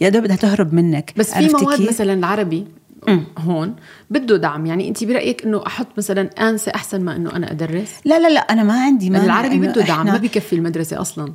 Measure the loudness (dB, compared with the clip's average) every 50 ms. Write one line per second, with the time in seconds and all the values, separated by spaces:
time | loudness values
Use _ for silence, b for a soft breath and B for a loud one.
0 | 2 2 2 2 2 2 0 2 2 2 2 2 2 2 2 2 2 2 2 -2
1 | -4 -4 -4 -4 -2 -2 0 2 2 4 4 2 2 2 2 2 2 0 0 0
2 | 0 0 0 0 0 -2 -2 -2 -2 -2 -4 -4 -6 -8 -14 -20 _ _ _ -6
3 | 0 0 0 0 0 -4 -8 -6 -4 -2 -2 -2 -2 -6 -8 B B B B B
4 | B -4 -4 -2 2 2 2 2 2 0 -2 -4 -4 -4 -2 -2 -4 -4 -6 -6
5 | -4 -2 -2 -2 -2 -2 -4 -4 -4 -4 -4 -4 -4 -6 -8 -8 -8 -8 -6 -6
6 | -4 -2 -2 -2 -2 -4 -4 -2 -2 -2 0 -2 -4 -6 -6 -6 -6 -6 -4 -4
7 | -4 -4 -4 -4 -6 -6 -4 -6 -6 -6 -6 -6 -6 -4 -4 -6 -6 -8 -12 -6
8 | 0 2 2 4 4 4 4 2 2 2 2 2 4 4 2 2 4 4 4 2
9 | 2 2 2 4 4 4 4 2 2 2 2 2 2 2 2 0 2 2 2 2
10 | 2 2 2 2 0 0 -2 -2 -2 0 -2 -2 0 -2 -2 -4 -4 -6 -6 -6
11 | -6 -8 -8 -8 -10 -10